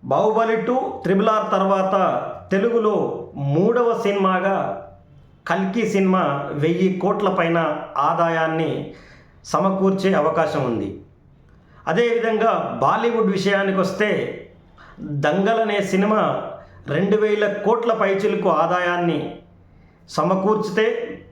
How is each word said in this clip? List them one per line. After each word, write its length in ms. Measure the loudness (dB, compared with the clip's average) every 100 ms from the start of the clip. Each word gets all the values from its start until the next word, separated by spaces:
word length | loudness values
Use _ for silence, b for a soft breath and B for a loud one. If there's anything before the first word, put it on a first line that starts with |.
బాహుబలి 580 | 0 2 2 2 2 0
టూ, 380 | 0 -2 -2 -8
త్రిబుల్ 260 | 0 2 4
ఆర్ 240 | 2 0
తర్వాత 420 | 0 2 2 2 2 2 0 -6 -12 -2
తెలుగులో 800 | 0 2 2 2 0 -2 -6 -12 -6
మూడవ 640 | -2 2 4 4 2 2
సినిమాగా 880 | 0 2 2 2 0 0 -2 -6 -12 -20 -20 -20 -20 -20 -4
కల్కి 420 | -2 -2 0 0
సినిమా 600 | 2 2 2 0 -2 -6
వెయ్యి 460 | -2 0 2 0 0
కోట్ల 300 | 0 0 0
పైన 560 | 0 0 2 0 -4 -6 -2
ఆదాయాన్ని 960 | -2 2 0 2 0 0 -2 -4 -8 B B B B B
సమకూర్చే 680 | -4 0 0 2 2 2 2
అవకాశం 500 | 2 2 2 0 0
ఉంది. 360 | -2 -2 -4 -8 -18 -20 -20 -20 -20 b b b -4
అదేవిధంగా 920 | 0 2 0 0 0 2 0 -2 0
బాలీవుడ్ 500 | 0 2 0 0 0
విషయానికి 460 | 0 0 0 0 0
వస్తే, 320 | -2 0 -2 0 -4 -8 -16 -20 -20 -20 B B
దంగల్ 600 | -8 -2 0 2 2 2
అనే 200 | 0 -2
సినిమా 600 | 0 0 2 2 0 -2 -6 -14 B B -6
రెండు 300 | -2 0 2
వేల 360 | 2 2 0
కోట్ల 400 | 0 0 0 0
పైచిలుకు 560 | 0 0 0 0 0 2
ఆదాయాన్ని 880 | 2 2 0 0 0 0 -2 -4 -12 -20 -20 -20 b b b -10
సమకూర్చితే 1080 | -2 0 2 2 0 0 0 0 0 -6 -12 -18